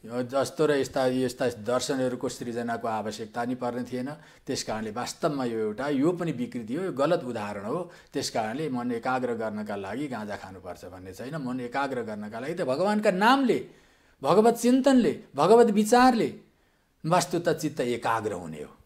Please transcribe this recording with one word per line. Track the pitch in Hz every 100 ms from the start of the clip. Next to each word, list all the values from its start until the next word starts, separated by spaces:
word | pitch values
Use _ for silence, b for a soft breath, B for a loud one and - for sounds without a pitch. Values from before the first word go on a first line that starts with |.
| -
जस्तो | 123 123 139 135 - 151
र |
यस्ता, | 143 131 139 131
यस्ता | 127 127 123 127
दर्शनहरूको | 107 107 123 127 135 127 123 -
सृजनाको | - 120 117 117 117 117
आवश्यकता | 110 107 104 107 120
नि | 120
पर्ने | 123 123 120
थिएन। | 123 123 131 156 B B -
त्यस | 127
कारणले | - 110 110
वास्तवमा | 104 120 - 170 143
यो | 123 113
एउटा, | 107 107 139
यो | 135 151
पनि | 170 170
विकृति | 120 120 123 107
हो, | 143
यो | 190
गलत | 131 147 170
उदाहरण | 123 113 104 104
हो। | 101 160 175 B B
त्यस | 143 127
कारणले | 123 110 127 156
मन | 127 120
एकाग्र | 117 117 127 123
गर्नका | 113 220 104 107 101
लागि | 139 214 -
गाँजा | - 107 101
खानुपर्छ | 95 92 90 87
भन्ने | 87 90 95
छैन। | 92 120 160
मन | 127 127
एकाग्र | 120 135 139 127
गर्नका | 107 107 104 113
लागि | 135
त | 175
भगवानका | 147 135 190 208 214
नामले, | 180 214 277 254 147 - b b b b b
भगवत | 135 185 226
चिन्तनले, | 233 240 262 269 254 185 117 - 131
भगवत | 160 233 240
विचारले | 208 214 240 254 233 143 - _ _ _ _ _ _ 156
वास्तुत | 175 165 175 175
चित्त | 156 151 143
एकाग्र | 127 117 127 113 104
हुने | 90 85 76
हो। | 71 -